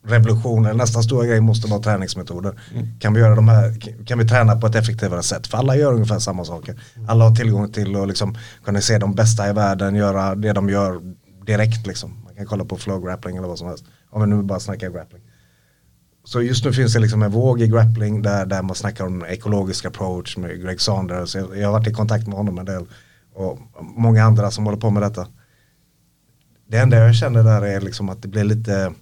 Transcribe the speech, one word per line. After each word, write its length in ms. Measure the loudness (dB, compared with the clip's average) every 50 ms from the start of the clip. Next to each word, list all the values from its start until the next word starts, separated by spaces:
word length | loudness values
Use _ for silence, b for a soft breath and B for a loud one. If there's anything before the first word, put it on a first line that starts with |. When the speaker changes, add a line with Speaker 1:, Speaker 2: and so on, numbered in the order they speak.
| _
Speaker 1:
revolution, 580 | 2 4 4 6 6 4 0 0 0 2 2 2
eller 80 | 2 2 0
nästa 240 | 0 0 2 0 0
stora 240 | 2 2 0 2
grej 140 | 2 2 4
måste 280 | 4 4 2 2 0 -2
vara 120 | -4 -2 0
träningsmetoder. 680 | -2 -2 -2 -2 -6 -8 -10 -10 -10 -10 -8 -8 -8 -8 B B B B
Speaker 2:
Mm. 120 | -10 -10 -10 -10 -4
Speaker 1:
Kan 140 | -2 2 4
vi 60 | 6
göra 140 | 6 6 6
de 140 | 8 6 6
här, 260 | 6 6 4 2 -2 -6 -10 -14 -16 -16 -10
kan 120 | -6 -2 0
vi 100 | 2 4
träna 280 | 4 4 6 4 4
på 100 | 4 2
ett 80 | 0 2
effektivare 480 | 2 0 0 -2 -4 -4 -4 -4 -4 -4
sätt? 240 | -4 -6 -6 -8
För 120 | -6 -4 -2
alla 180 | 0 2 2
gör 160 | 2 2 2 2
ungefär 260 | 2 0 0 -2 -2
samma 260 | -4 -4 -6 -6 -8
saker. 280 | -8 -10 -12 -12 -14 -16 B B B B
Speaker 2:
Mm. 120 | -14 -4 0
Speaker 1:
Alla 160 | 4 6 6 6
har 80 | 6
tillgång 360 | 4 2 0 0 0 -2 -2 -4
till 240 | -4 -4 -4 -2
att, 120 | -2 -2 -4
liksom, 280 | -4 -4 -4 -6 -6 B B B B B B
kunna 160 | -4 -2 -2
se 180 | 0 2 2 2
de 160 | 2 0 0
bästa 360 | 2 2 2 2 2 -2 -2
i 20 | 0
världen, 420 | 0 0 0 0 0 -2 -2 0
göra 400 | 0 0 0 0 0 -2 -2 -4
det 180 | -4 -2 -2 -2
de 160 | 0 0 0
gör 320 | 0 0 0 -2 -4 -6 -10 -16 -18 _ _ _ _ -18 -4
direkt, 400 | -2 0 0 0 0 0 -2 -6
liksom. 240 | -8 -10 -10 -12 -14 -16 -18 -20
Man 100 | -20 -16
kan 100 | -16 -10
kolla 180 | -8 -6 -6 -6
på 120 | -6 -8
flow 280 | -10 -6 -6 -6 -6 -6
grappling 320 | -8 -10 -8 -10 -10 -10
eller 120 | -8 -8 -10
vad 100 | -10 -10
som 100 | -10 -12
helst. 160 | -12 -14 -16 b b b b b
Om 100 | -4 -2
vi 60 | 0
nu 160 | 2 2 0 0
bara 180 | -2 -4 -6
snackar 300 | -6 -8 -10 -8 -10 -10
grappling. 320 | -10 -12 -16 _ -20 -20 _ b b b b b b b b b b b b b b _ _ _ _ _ _
Så 180 | -6 -4 -2 -2
just 220 | 0 0 0 0
nu 80 | 0 0
finns 200 | 2 2 2 4
det, 40 | 4
liksom, 220 | 2 2 2 2 0
en 80 | 2
våg 300 | 2 2 2 2 2 2 2
i 40 |
grappling 560 | 4 4 4 4 4 2 0 -2 -2 -2 -2 -2
där, 240 | -2 -2 -2 -2
där 160 | -4 -4 -4 -4
man 140 | -6 -8
snackar 300 | -6 -6 -6 -6 -6 -8
om 180 | -8 -6 -8 -8
ekologisk 600 | -8 -10 -8 -4 -2 -2 -2 -2 -4 -6 -8 -8
approach 520 | -10 -8 -6 -6 -6 -6 -8 -8 -10 -10
med 260 | -10 -10 -10 -10 -10 -8
Greg 180 | -10 -6 -4
Saunders. 540 | -2 -2 -2 -2 -2 -4 -6 -8 -8 -8 -8
Jag, 240 | -8 -8 -8 -6 -4
jag 80 | -2 0
har 40 | 0
varit 160 | 2 0 0
i 40 | -2
kontakt 340 | -2 -2 0 0 -2 -2
med 100 | -4 -6
honom 220 | -4 -4 -4 -4 -6
en 60 | -8
del 160 | -8 -8 -10 -10 B B B B B B B B B _
och 240 | -8 -8 -8 -8 -10 -16 -20 _ -18 -18 -14 -4
många 280 | 0 2 4 6 6 6
andra 260 | 6 4 4 2 -2
som 140 | -4 -4 -4
håller 140 | -4 -4 -2
på 120 | -2 0
med 120 | 0 0 0
detta. 240 | -2 -4 -8 -12 -14 b b b b b b b b b b b b _ _ _ _ _ _ _ _ _ _ _ _ _ _ _ _
Det 60 | 0 2
enda 180 | 4 6 6
jag 180 | 8 8 8 6
känner 280 | 6 2 2 4 6 6
där 200 | 6 6 4 2
är, 160 | 0 -2 -4
liksom, 280 | -4 -6 -8 -6 -8 -8
att 140 | -8 -10 -12
det 60 | -6
blir 160 | -2 -2 0
lite 480 | 0 0 -2 -2 -2 -2 -2 -2 -4 -6 -10